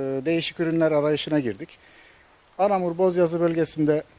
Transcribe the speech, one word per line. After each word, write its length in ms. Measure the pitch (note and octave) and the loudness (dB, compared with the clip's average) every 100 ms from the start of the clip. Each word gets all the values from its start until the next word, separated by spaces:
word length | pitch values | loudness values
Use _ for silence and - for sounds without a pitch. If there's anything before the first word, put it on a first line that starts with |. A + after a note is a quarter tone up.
| C3+ C3+ C#3 | -6 -4 -2
değişik 340 | E3 D#3+ - | -2 -2 -4
ürünler 320 | E3 E3 D#3+ | -2 0 2
arayışına 480 | D3+ D3+ D3 - D3+ | 2 0 -2 0 -2
girdik. 380 | B2 G2 E3+ - - - - - _ _ _ - | -2 -6 -12 -20 -20 -20 -20 -20 _ _ _ -2
Anamur 400 | G3+ G3 F3 E3+ | 0 2 0 0
Bozyazı 420 | F#3 F3 E3+ E3+ | 2 2 2 2
bölgesinde 640 | E3+ E3 D#3 D#3 D3+ D3+ - | 0 0 -2 0 0 0 -2